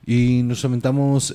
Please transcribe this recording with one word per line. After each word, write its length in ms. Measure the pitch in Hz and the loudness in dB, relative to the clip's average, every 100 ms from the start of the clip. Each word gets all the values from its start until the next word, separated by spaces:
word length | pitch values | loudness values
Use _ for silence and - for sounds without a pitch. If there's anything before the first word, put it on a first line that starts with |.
| - | -2
y 360 | 120 123 123 | 2 2 2
nos 180 | 120 120 135 | 0 -2 -2
aventamos, 680 | 123 127 139 139 139 - | -2 0 0 2 0 -2